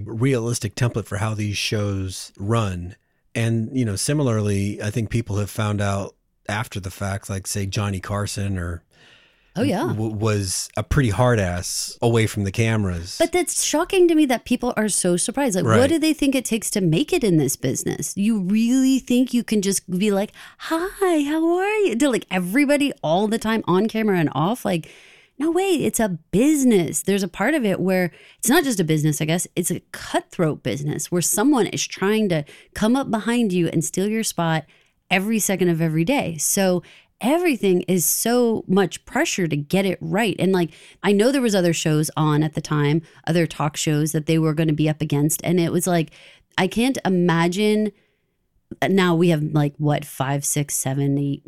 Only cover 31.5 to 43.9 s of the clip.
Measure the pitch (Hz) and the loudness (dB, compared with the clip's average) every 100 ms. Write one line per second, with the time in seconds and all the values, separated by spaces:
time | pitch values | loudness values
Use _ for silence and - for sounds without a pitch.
31.5 | 269 190 - - - 190 220 214 160 143 | 4 2 -2 -6 -2 0 2 2 0 -4
32.5 | - _ - 214 262 269 214 220 240 226 | -14 _ -2 2 2 0 -2 0 0 2
33.5 | 180 165 - 160 - 202 220 214 - 165 | 2 2 0 -2 -2 -2 -2 -4 -2 0
34.5 | 160 - _ _ _ _ 185 202 226 - | 0 -4 _ _ _ _ -2 0 0 0
35.5 | 185 180 165 165 156 165 190 165 160 - | 0 2 2 0 2 2 0 -2 -4 -2
36.5 | 202 190 180 - - _ _ 214 302 349 | 0 2 0 -4 -20 _ _ 0 2 2
37.5 | 240 196 180 - 185 - - 220 247 240 | 2 2 2 2 0 0 0 2 2 2
38.5 | 220 - 190 180 - - 247 330 - 165 | 0 0 2 2 -2 -6 -2 -2 0 -2
39.5 | 147 143 185 196 - 160 185 226 - 185 | -2 0 0 0 -4 -4 -2 -2 0 2
40.5 | 190 165 - - - 185 202 233 277 240 | 2 0 -4 -20 -4 2 4 4 4 2
41.5 | 196 175 160 165 151 156 - 156 151 156 | 2 2 2 2 0 0 0 2 2 0
42.5 | 165 - 147 143 160 - - - 165 160 | -2 -4 0 2 0 -2 -10 -2 0 0
43.5 | - 151 - 165 | -2 -4 -2 -2